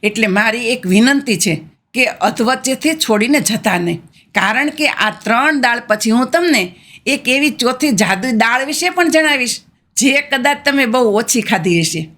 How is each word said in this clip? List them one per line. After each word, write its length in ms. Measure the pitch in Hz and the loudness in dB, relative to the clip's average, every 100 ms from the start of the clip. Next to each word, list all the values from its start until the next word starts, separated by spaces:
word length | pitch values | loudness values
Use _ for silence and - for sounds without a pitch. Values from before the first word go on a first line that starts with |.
એટલે 240 | 208 208 220 | -2 -4 -2
મારી 400 | 190 220 226 233 | 0 0 -2 -4
એક 200 | 247 185 | -4 2
વિનંતી 500 | 190 240 277 277 196 | 4 4 2 0 -2
છે 240 | - 156 - _ _ | 0 -2 -8 _ _
કે 120 | 247 247 | -2 -2
અધવચ્ચેથી 880 | - 190 - 233 262 262 262 311 | 0 -4 0 -2 0 -2 -2 -2
છોડીને 460 | 320 - 214 233 285 | -2 0 0 2 0
જતા 380 | 165 220 214 180 | 0 -2 -2 0
નહીં, 240 | 175 165 - _ _ - | -2 -4 -10 _ _ -2
કારણ 340 | 190 226 294 | 0 0 -2
કે 180 | - - | -2 -4
આ 220 | - 214 | 0 -2
ત્રણ 520 | - - 233 285 302 | -2 -2 0 2 2
દાળ 200 | 247 240 240 | 0 -2 -2
પછી 240 | 214 220 | -2 2
હું 200 | 226 254 | 0 2
તમને 440 | 330 349 262 180 - - - - | 0 2 0 -2 -8 -20 -10 -4
એક 220 | 277 247 | -4 0
એવી 220 | 262 294 | 0 0
ચોથી 420 | 214 240 254 294 | 2 0 2 0
જાદુઈ 400 | 202 196 190 247 | 2 0 0 0
દાળ 340 | 220 226 247 269 | 2 2 0 -2
વિશે 240 | 302 359 | -2 -2
પણ 200 | 349 339 | 0 2
જણાવીશ, 520 | 311 311 285 247 - _ _ _ - | 2 2 0 -2 -6 _ _ _ 0
જે 240 | 269 277 | 2 2
કદાચ 360 | 285 269 262 285 277 | -2 -2 0 0 0
તમે 200 | 277 254 | 0 2
બહુ 140 | 240 | 2
ઓછી 420 | 233 202 226 - | 2 2 0 -2
ખાધી 380 | - 196 165 170 | 0 -2 2 0
હશે 300 | 160 160 156 | 0 -4 -10